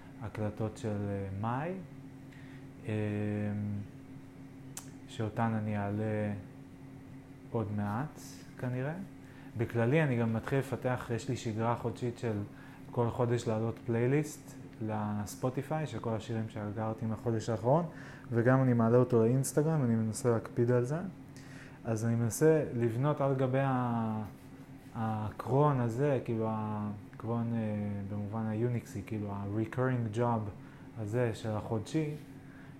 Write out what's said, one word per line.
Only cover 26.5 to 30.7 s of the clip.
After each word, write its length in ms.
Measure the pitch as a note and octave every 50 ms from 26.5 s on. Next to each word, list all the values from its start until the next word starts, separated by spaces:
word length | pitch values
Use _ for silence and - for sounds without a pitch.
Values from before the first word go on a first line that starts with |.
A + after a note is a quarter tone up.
| A2 G#2+ G#2+ G#2+ A2 G#2+ G#2 G#2 G#2 G2+ F#2+ - - - - A2 A#2 A#2 A#2 A#2 A#2
אה, 60 | A2+ A2 G#2+ G#2 G#2 G#2 G#2 G2+ G2+ G2 G2
במובן 360 | G#2 G#2 G#2 G2+ G#2+ A2+ A2
היוניקסי, 540 | A2 G#2+ G#2+ A#2+ B2 A#2+ A2+ - - - G2+ F#2+
כאילו 260 | - A2 G#2+ G#2 G2+
ה-recurring 840 | G2+ G2+ G2+ G2+ G2+ A2 A2 A2 - B2+ B2+ C3 B2+ A#2+ A#2 G#2+ G2+
job 320 | A#2+ A#2+ A#2+ A#2 A2 G#2 G#2 - - - -